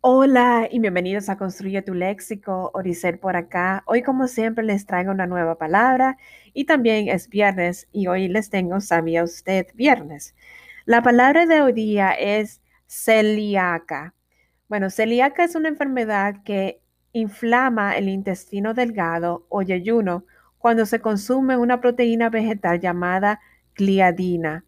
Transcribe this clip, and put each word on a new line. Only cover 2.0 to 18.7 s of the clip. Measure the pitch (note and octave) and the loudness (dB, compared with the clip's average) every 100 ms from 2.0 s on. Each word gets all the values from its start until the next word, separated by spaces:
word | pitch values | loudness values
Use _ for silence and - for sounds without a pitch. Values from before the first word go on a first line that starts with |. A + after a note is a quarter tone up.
| F#3 G3+ - G#3 - F#3 F#3 | -4 -6 -10 -12 -6 -6 -6
Oricel | - F#3 F3 F3+ F3 | -6 -6 -4 -4 -4
por | F#3+ F3+ | -4 -4
acá. | E3+ F3+ F#3 F#3+ - | -4 -4 -2 -4 -2
Hoy, | A#3 | -2
como | B3 C4 B3+ | 0 -2 -2
siempre, | A#3+ A3+ A3+ | -2 -4 -4
les | A3 G3+ G3+ | -2 -4 -4
traigo | F3+ F#3+ | -4 -2
una | F#3+ F3+ | -4 -4
nueva | F3+ E3 E3 | -2 -2 -4
palabra | D#3 F#3+ B3 B3+ C4 C4 - - _ | 0 2 2 2 0 -2 -16 -20 _
y | - | -8
también | C#4 D4+ A#3 A3 G3+ | 0 2 2 0 0
es | F3+ - | -4 -4
viernes | G3+ G#3 F#3+ F3 F3+ - | 0 0 2 -2 -4 -10
y | G#3 F#3 | -4 -2
hoy | F#3 F#3+ | -2 0
les | G3+ G#3+ | -2 -2
tengo | G3 F3+ F#3+ | -4 -2 -4
¿Sabía | G3+ E3+ E3 E3 E3+ | 0 -2 0 0 -2
usted? | - - F#3+ F3+ | -6 -2 -2 -2
Viernes. | - C#4 B3 D3 D3 - _ _ - - - - | 0 2 2 0 -16 -18 _ _ -20 -20 -14 2
La | A#3 | 4
palabra | A#3+ A#3+ B3+ D4+ E4+ | 6 6 6 6 6
de | D#4 | 6
hoy | C#4 | 4
día | A3 G#3+ G#3 F#3+ | 2 0 2 2
es | - G3+ G#3 G#3+ - _ _ _ | 0 0 -2 -4 -12 _ _ _
celíaca. | - - A3 G#3+ G#3+ G#3 G3 F3+ E3+ - C#3+ D#3+ _ _ _ _ _ _ | -6 2 4 4 0 0 0 0 -2 -6 -12 -12 _ _ _ _ _ _
Bueno, | G#3 F#3+ | -4 -4
celíaca | F#3+ A3 A#3+ C4+ C#4+ | -2 0 2 2 2
es | E4+ E4+ | -2 0
una | D#4+ | -4
enfermedad | D4 C#4+ B3+ A3+ G3+ G3+ G3+ - | -4 -4 -2 -2 -2 -2 -4 -6
que | G3+ G3 - _ _ _ | -4 -4 -8 _ _ _
inflama | A#3 A3 - A#3 A#3+ C4 A3+ G3+ D#3 | -6 -6 -4 0 2 2 0 -2 -2
el | G3 | -2
intestino | G3 G3 F3+ - G3+ G#3 | -4 -6 -8 -8 -6 -4